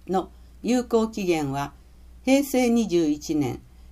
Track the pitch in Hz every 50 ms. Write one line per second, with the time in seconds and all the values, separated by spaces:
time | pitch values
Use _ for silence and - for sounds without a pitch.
0 | - - 180 190 175 - - - - - - - - 185 240 254 240 240 - 226
1 | 220 220 220 214 202 175 170 160 147 139 135 139 143 139 - - - - - -
2 | - - - - - - 262 269 285 277 - 254 254 240 233 233 226 190 170 175
3 | 170 151 151 147 - - 160 151 143 123 123 - - - - - - -